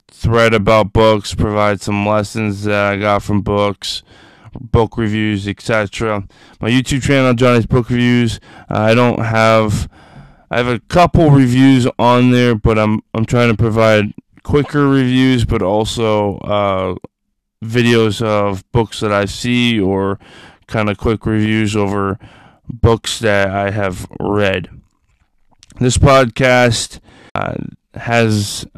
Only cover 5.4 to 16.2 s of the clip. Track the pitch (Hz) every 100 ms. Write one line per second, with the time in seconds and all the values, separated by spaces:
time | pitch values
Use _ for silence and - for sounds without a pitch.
5.4 | 101 95 - 113 101 - 113 104 95 _
6.4 | - _ 110 127 127 143 120 139 131 120
7.4 | 127 120 107 131 117 123 123 123 117 101
8.4 | - - - 101 107 117 120 - 110 113
9.4 | 110 110 110 104 - - - - - _
10.4 | _ 117 123 117 - 175 175 - 156 139
11.4 | 127 127 135 131 123 - 117 123 123 123
12.4 | 123 110 117 107 107 110 - 110 113 123
13.4 | 120 107 117 110 110 107 104 - _ _
14.4 | - 147 135 147 143 135 127 127 131 127
15.4 | 110 117 92 107 110 120 113 107